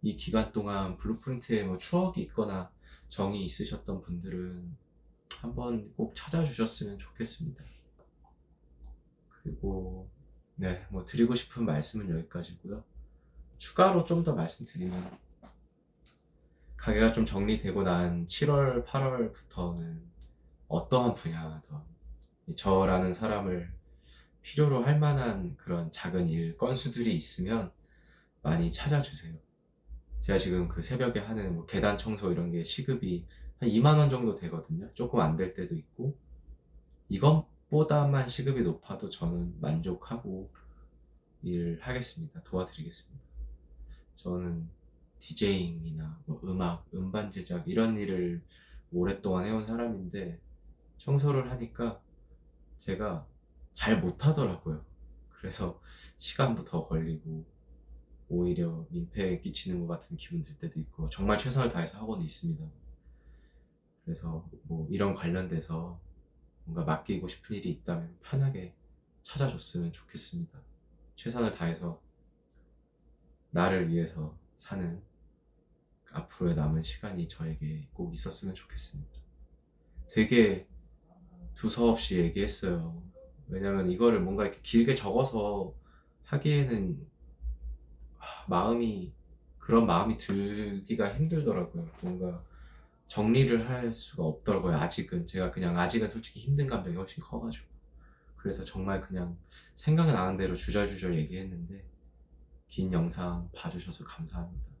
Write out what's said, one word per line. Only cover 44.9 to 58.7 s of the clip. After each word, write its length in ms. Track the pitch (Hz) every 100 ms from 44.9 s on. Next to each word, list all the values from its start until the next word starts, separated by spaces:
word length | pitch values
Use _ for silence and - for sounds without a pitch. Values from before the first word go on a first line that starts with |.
| _ _ -
디제잉이나 1040 | - - 104 95 87 82 80 78 78 78 -
뭐 140 | 78
음악, 420 | 92 92 90 85 -
음반 360 | 92 92 101 104
제작 360 | 95 87 87 82
이런 300 | 113 160 220
일을 460 | 196 190 90 175 - - - - -
오랫동안 540 | - 190 196 101 92 135
해온 200 | 110 107
사람인데 720 | 117 117 98 92 98 90 - - - - - - -
청소를 520 | - 139 143 135 123
하니까 500 | 123 117 - 120 - _ - - - - - - -
제가 480 | - 95 104 85 71 - _ - -
잘 280 | - 104 113
못하더라고요. 840 | 90 - 139 151 117 90 82 76 - - - - -
그래서 500 | - 95 - 90 - - - - -
시간도 460 | - - 135 117
더 220 | - 82 -
걸리고 600 | 80 80 78 80 80 - - - - - - - - -
오히려 580 | 87 90 87 120